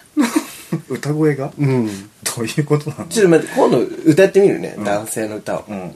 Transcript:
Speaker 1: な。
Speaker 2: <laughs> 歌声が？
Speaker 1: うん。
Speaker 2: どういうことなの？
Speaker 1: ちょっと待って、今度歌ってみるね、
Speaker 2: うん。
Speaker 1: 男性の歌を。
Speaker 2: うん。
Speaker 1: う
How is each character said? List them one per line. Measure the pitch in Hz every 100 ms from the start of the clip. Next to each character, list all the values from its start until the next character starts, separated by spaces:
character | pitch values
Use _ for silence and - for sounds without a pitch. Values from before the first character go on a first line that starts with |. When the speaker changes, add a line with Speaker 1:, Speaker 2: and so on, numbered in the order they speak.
| _ -
Speaker 1:
な。 | 240 - - - - 160 -
Speaker 2:
<laughs> |
歌 | 123 139
声 | 151 156 135
が？ | 135 -
Speaker 1:
う | 139
ん。 | 127 110 98 95 _ - -
Speaker 2:
ど |
う | 110
い | -
う |
こ | 147 147
と | 151
な | -
の？ | 101
Speaker 1:
ち | 226
ょ |
っ | 190
と |
待 | 160
っ | -
て、 |
今 | - -
度 | 123
歌 | 101 - 165 151
っ | 190
て | 196
み | 196
る | 101
ね、 | 85 -
Speaker 2:
う |
ん。 |
Speaker 1:
男 | 104 104 110
性 | - 107
の | 104
歌 | 92 87
を。 | -
Speaker 2:
う |
ん。 | 101
Speaker 1:
う | 90